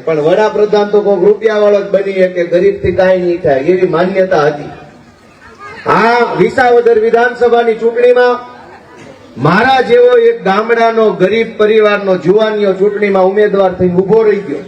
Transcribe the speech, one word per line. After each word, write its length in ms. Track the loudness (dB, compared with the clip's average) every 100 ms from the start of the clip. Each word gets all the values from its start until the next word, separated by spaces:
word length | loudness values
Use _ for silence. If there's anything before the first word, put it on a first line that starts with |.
પણ 160 | -4 -2
વડાપ્રધાન 720 | 0 0 0 0 0 0 0
તો 100 | 0
કોઈક 180 | 0 0
રૂપિયાવાળો 640 | 2 0 -2 0 0 0
જ 100 | 0
બની 220 | -2 -2
શકે, 320 | -2 -2 -2
ગરીબથી 480 | -2 0 0 -2 -4
કાંઈ 260 | 0 0 2
નહીં 240 | 0 -2
થાય, 180 | -2 -2
એવી 280 | 0 0 0
માન્યતા 520 | -2 -2 -2 0 0
હતી. 240 | 0 -4 -12 -16 -20 -20 -20 _ _ -20 -20 -20 -20 -10 -2
આ 440 | 0 2 0 -2 0
વિસાવદર 600 | 0 2 2 4 4 2
વિધાનસભાની 760 | 2 2 0 0 0 2 0
ચૂંટણીમાં 840 | -2 -2 0 2 2 2 -2 -8 -20 -20 -20 -20 -20 -20 -20 -20 -4
મારા 380 | 0 2 2 0
જેવો 360 | 2 4 4 4
એક 280 | 2 0
ગામડાનો 680 | -2 -2 0 0 0 2 0
ગરીબ 480 | 0 0 0 -4 -2
પરિવારનો 580 | 0 2 2 0 -2 -2
જુવાનીઓ 560 | 2 2 0 -2 -2
ચૂંટણીમાં 520 | 0 -2 0 -2 0
ઉમેદવાર 480 | 0 2 0 2 0
થઈને 220 | 0 -2
ઊભો 280 | 0 0 2
રહી 180 | 2 0
ગયો 180 | -4 -10